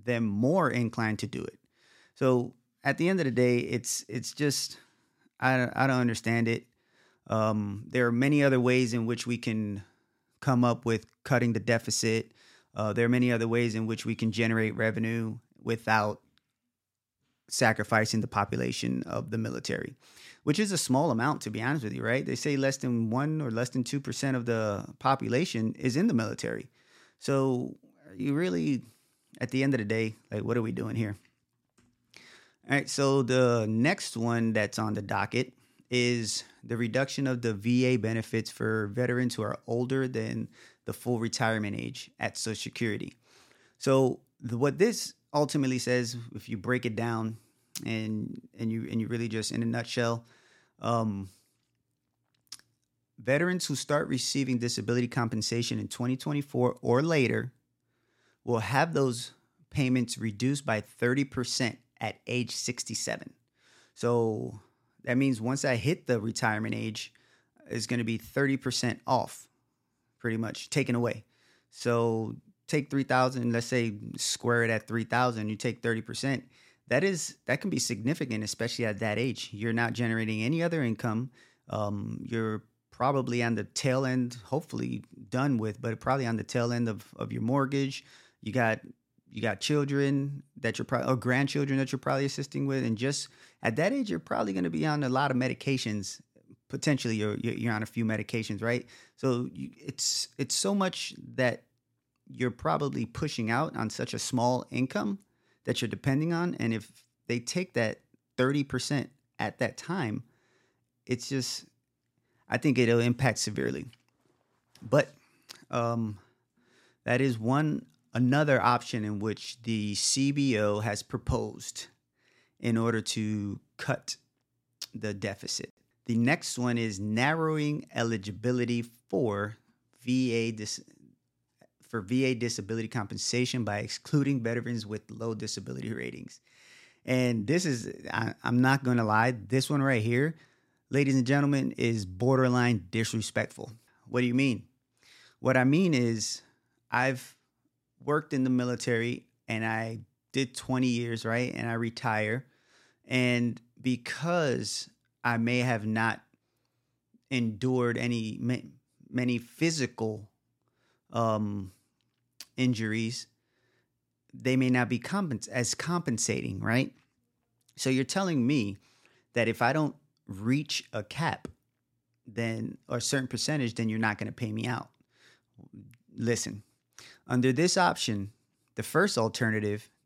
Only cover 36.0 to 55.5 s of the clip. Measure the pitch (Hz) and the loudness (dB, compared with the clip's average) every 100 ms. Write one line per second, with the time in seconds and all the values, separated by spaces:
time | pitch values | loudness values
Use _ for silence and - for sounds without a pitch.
36 | 120 120 110 - - - 110 117 120 127 | 4 2 0 -4 -8 -16 -6 -2 0 0
37 | 139 - 135 123 117 101 110 123 127 127 | 0 0 0 0 -2 -2 2 4 4 4
38 | 110 113 - 113 110 - 113 110 104 104 | 2 -2 0 -2 -2 -4 -2 0 -2 -2
39 | 123 123 123 - 104 - - 117 123 135 | 0 2 0 -2 -4 -4 -4 -2 0 0
40 | 131 120 110 117 - - - _ - 110 | 0 -2 -4 -4 -8 -12 -20 _ -10 -6
41 | 123 120 113 - 113 110 104 101 120 127 | -2 -2 -2 0 0 2 -2 -4 -6 -10
42 | - - 110 - 110 104 - - 117 101 | -14 -6 -6 -4 -6 -6 -8 -4 -4 -4
43 | - - _ - - _ _ - 139 135 | -8 -14 _ -20 -20 _ _ -4 2 4
44 | 131 - _ _ 123 120 143 143 220 - | 4 0 _ _ -6 0 0 4 2 2
45 | - - _ 147 147 151 131 127 123 123 | -8 -14 _ 0 2 2 2 0 0 0
46 | 117 120 117 104 - 110 98 123 117 107 | 0 -6 -10 -12 -8 -6 -2 0 0 -2
47 | 117 113 110 110 _ _ _ - - 113 | -2 -2 -2 -6 _ _ _ -10 -4 -4
48 | 110 107 - - - 104 113 113 - 113 | -2 -4 -6 -10 -14 -6 -2 -2 -2 -2
49 | 107 117 117 113 107 117 117 117 117 - | -2 -2 -2 -4 -4 -2 -2 -2 -2 0
50 | 117 117 - _ _ _ _ - 110 117 | 0 0 -6 _ _ _ _ -6 0 0
51 | 110 98 95 _ _ _ _ _ _ _ | 0 -2 -8 _ _ _ _ _ _ _
52 | _ _ _ _ - - _ _ _ _ | _ _ _ _ -20 -20 _ _ _ _
53 | _ - 113 139 180 180 - 135 - 147 | _ -8 0 2 2 0 -2 -4 0 0
54 | - 131 - 139 131 123 120 - 107 120 | 0 -2 -2 -2 0 0 0 -2 0 0
55 | 120 - 117 110 - | 0 0 0 0 -2